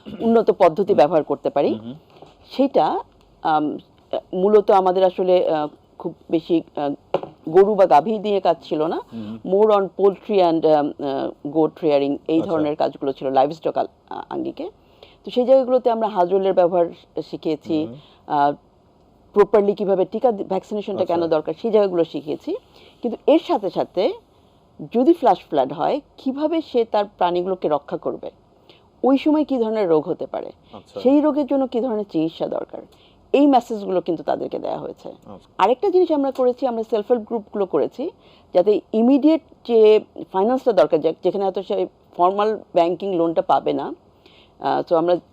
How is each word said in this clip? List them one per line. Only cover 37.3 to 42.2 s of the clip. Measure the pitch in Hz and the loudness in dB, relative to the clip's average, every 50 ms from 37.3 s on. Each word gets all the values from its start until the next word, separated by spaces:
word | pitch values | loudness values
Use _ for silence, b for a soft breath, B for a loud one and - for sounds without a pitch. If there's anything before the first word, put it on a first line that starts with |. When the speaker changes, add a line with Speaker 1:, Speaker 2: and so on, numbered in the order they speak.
| 226 233 208 - - 214 196 | -8 -8 -8 -8 -6 -4 -4
Speaker 1:
করেছি, | 185 - 151 120 - - - 269 370 - b b b b b b _ - | -2 0 0 -2 -2 -4 -8 -10 -10 -10 b b b b b b _ 0
যাতে | 185 180 208 208 - - _ | 2 2 2 2 0 -2 _
ইমিডিয়েট | - 220 226 247 277 277 247 302 320 302 - _ - _ - | 0 2 4 4 4 4 4 4 2 2 -2 _ -20 _ -4
যে | - 240 226 214 214 214 214 - - _ - - - | 0 4 6 6 6 6 4 2 -2 _ -18 -14 -6
ফাইন্যান্সটা | - 190 196 226 254 262 - 262 | -2 -2 0 0 0 0 0 0
দরকার, | 214 185 156 151 - 156 | 2 2 2 2 2 0
যে-, | 143 160 165 - - | 0 -2 -2 -2 -2
যেখানে | 185 170 202 196 | -2 -2 0 -2
হয়তো | 190 185 208 | -4 -4 -6
সে | 190 - 214 190 185 - - _ _ _ _ | -6 -4 -4 -4 -4 -4 -8 _ _ _ _
ফর্মাল | - | 0